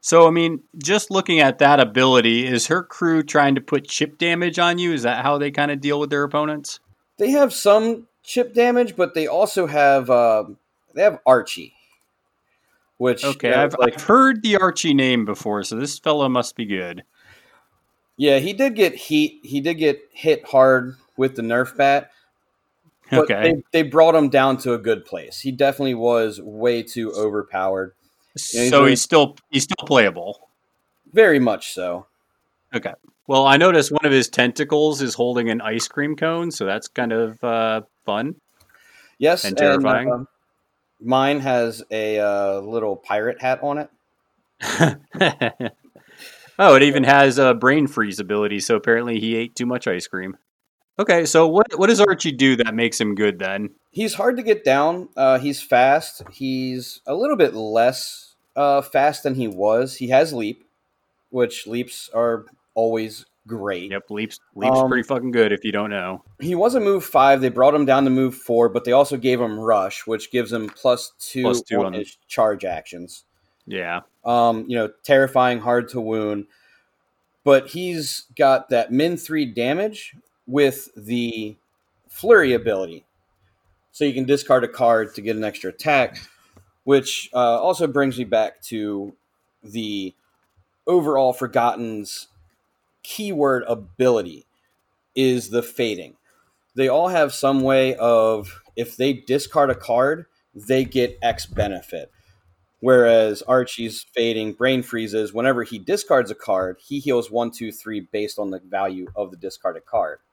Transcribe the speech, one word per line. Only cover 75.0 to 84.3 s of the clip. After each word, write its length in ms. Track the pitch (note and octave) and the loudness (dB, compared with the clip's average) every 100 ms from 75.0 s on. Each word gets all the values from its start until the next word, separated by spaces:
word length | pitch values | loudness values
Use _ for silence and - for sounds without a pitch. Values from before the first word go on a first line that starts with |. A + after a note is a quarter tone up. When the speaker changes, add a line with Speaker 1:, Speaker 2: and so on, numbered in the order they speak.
Speaker 2:
terrifying, 560 | - C3+ C3+ C3 B2+ A#2+ | 0 2 2 2 0 0
hard 260 | A#2 B2 A#2+ | -2 -2 -2
to 120 | B2+ | -8
wound. 460 | A2 A2 G#2 G#2 G2+ _ _ _ _ _ _ _ _ _ C#3+ | -6 -4 -4 -6 -10 _ _ _ _ _ _ _ _ _ 2
But 220 | C#3 F3+ | 2 2
he's 580 | D#3+ F3+ E3+ C#3+ - - - | -10 -8 -6 -8 -10 -14 0
got 320 | C#3 C3 - | 2 2 0
that 220 | A#2+ A2 | -2 0
min 240 | B2 D#3+ F3 | 0 -2 -4
three 300 | - D#3 C3+ | -6 -6 -4
damage 720 | A2 A#2+ D#3+ G#3+ G#3+ - - _ _ - | -4 -4 -2 -4 -8 -20 -20 _ _ -6
with 440 | C3+ C#3 C3 - - | 0 0 0 -16 -20
the 600 | G#2 A#2+ A#2 A2+ G#2+ G#2+ _ _ _ _ _ | -8 -4 -4 -8 -12 -14 _ _ _ _ _
flurry 460 | - G3+ A3 D3 | -10 4 4 6
ability. 520 | A#2 A#2 G2 F#2 E2 _ _ _ _ _ _ _ _ _ | 0 0 -4 -4 -12 _ _ _ _ _ _ _ _ _
So 120 | - D3 | -4 -2
you 80 | |
can 120 | B2+ | -2
discard 380 | C3 | 0